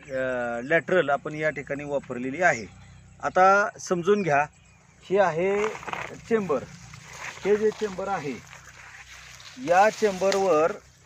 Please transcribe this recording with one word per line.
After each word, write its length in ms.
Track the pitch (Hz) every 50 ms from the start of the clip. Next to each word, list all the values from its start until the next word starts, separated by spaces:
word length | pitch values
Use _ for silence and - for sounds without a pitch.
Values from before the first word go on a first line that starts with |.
| - 147
अ, 500 | 131 131 131 131 127 123 120 120 120 117 123
लॅटरल 460 | 139 160 165 - - 185 180 151 139
आपण 240 | 143 135 - 156 151
या 160 | 151 156 156
ठिकाणी 340 | 143 147 131 - 143 139 147
वापरलेली 580 | 143 143 135 - - 127 120 123 131 135 165
आहे. 240 | 180 170 143 117 101 90 - - - - - - - - - - -
आता 460 | 143 - 180 185 190 196 202 208 - - -
समजून 420 | - - 190 175 160 185 208 208
घ्या, 240 | 196 160 143 139 147 147 - _ _ - - _ _ _ _ _ - -
हे 100 | 180 202
आहे 480 | 196 175 156 165 180 196 202 202 214 214 208 - - - - - - - - - - -
चेंबर. 340 | 233 220 196 170 143 123 - - - - - - - - - - - - - - - - -
हे 120 | 185 208
जे 120 | 208 220 214
चेंबर 380 | 214 - 220 202 185 180 190
आहे, 260 | 196 196 175 139 147 120 95 - - - - - - - - - - - - - - - - - - - - - - - 254 131
या 240 | 151 170 185 208 214
चेंबरवर 840 | 208 - 220 208 190 180 190 196 196 196 190 185 160 151 160 185 202 - - - _ _ _